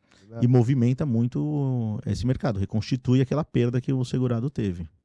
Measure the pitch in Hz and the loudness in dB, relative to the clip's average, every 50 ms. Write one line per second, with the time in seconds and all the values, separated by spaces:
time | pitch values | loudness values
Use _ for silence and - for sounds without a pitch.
0 | _ _ _ _ - 104 113 117 123 123 127 123 113 117 147 131 117 123 131 - | _ _ _ _ -20 -16 -4 0 4 6 6 6 6 4 4 2 2 2 2 0
1 | 160 143 113 113 117 123 - 143 147 151 151 143 139 131 127 123 113 107 104 104 | -2 0 0 0 0 0 -2 -2 -4 -2 -2 -2 -2 -2 -2 -2 -2 -4 -4 -4
2 | - - 101 87 - 123 131 - - 135 101 101 98 - - 117 - - 139 127 | -4 -4 -4 -2 0 -2 -2 0 -2 -2 -2 -2 -4 -2 -2 -4 -2 -2 -4 -2
3 | - 127 127 131 135 - 147 147 160 - - 127 120 120 120 127 - - 135 131 | 2 2 2 4 2 2 0 -2 -2 -2 0 0 0 0 0 -2 -2 -2 -2 -2
4 | 123 - - 127 127 120 120 113 117 147 - - 110 98 87 87 82 78 _ _ | -2 -2 -2 -2 0 0 -2 -2 -4 -4 -4 -4 -4 -4 -4 -6 -10 -12 _ _